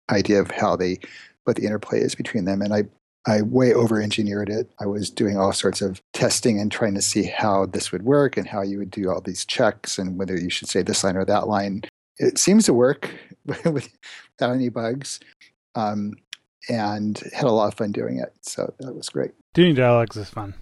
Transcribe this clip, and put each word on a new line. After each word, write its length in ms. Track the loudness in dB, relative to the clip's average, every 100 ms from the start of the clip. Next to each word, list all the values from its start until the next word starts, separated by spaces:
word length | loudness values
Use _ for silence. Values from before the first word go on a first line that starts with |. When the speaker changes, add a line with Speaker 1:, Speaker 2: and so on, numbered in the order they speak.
| -2
Speaker 1:
idea 300 | 0 4 4
of 100 | 2
how 260 | 0 0 2
they, 220 | 0 -2 -8 -20 -20 _
what 120 | -2 0
the 80 |
interplay 360 | 0 -2 -2 0
is 140 | 0
between 300 | -2 -4 -2
them. 160 | -2 0
And 140 | 0
I, 100 | 0 -2 _ _ _ 0
I 160 | 2
way 320 | 2 4 6
over-engineered 720 | 6 4 2 0 -2 -2 -2 -2
it. 220 | -4 -6 -6
I 60 | -6
was 240 | -4 -6
doing 260 | -2 0 2
all 160 | 2
sorts 300 | 2 -2 0
of 180 | -4 -4 _
testing 440 | -2 0 2 2 2
and 140 | -2
trying 220 | -2 -2
to 80 | 0
see 220 | 0 0
how 420 | -2 -2 0 2 0
this 260 | -4 -6
would 100 | -2
work 340 | 2 4 4 0
and 120 | -4
how 140 | -4
you 160 | -4 -6
would 120 | -8
do 200 | -4 -2
all 100 | -2
these 240 | -6 -8
checks 540 | -4 0 0 0 -6 -6
and 200 | -4 -4
whether 200 | -4 -4
you 100 | -4
should 200 | -6 -2
say 140 | -2
this 220 | 0 0
line 120 | 0 0
or 80 | 0
that 200 | 0 2
line. 360 | 0 -2 -6 -8 _ _ -2
It 220 | 0 2
seems 260 | 6 6 6
to 80 |
work 360 | 6 4 2 -6 -12 -20
<laughs> 160 | -14 -10
without 440 | -4 -2 -2 -6 _ -20 -20 -20 -4 -2
any 160 | 0 -2
bugs, 500 | -2 -4 -4 -8 -12 -16 _ -20 _ _
um, 400 | -4 -2 -2 -6 -10 _ -20 _ _ -6
and 500 | -2 -2 -2 -2 -4 -8
had 120 | -2
a 80 | 2
lot 160 | 4 2
of 60 |
fun 180 | 0 -4
doing 260 | -2 -4 -4
it. 140 | -8 -12
So 300 | -10 -6 -8 -8
that 140 | -14
was 140 | -12 -8
great. 240 | -6 -6 -8 _
Speaker 2:
Doing 200 | 4 6
dialogues 420 | 6 4 4 2 -4
is 140 | -10
fun. 240 | -10 -12 -14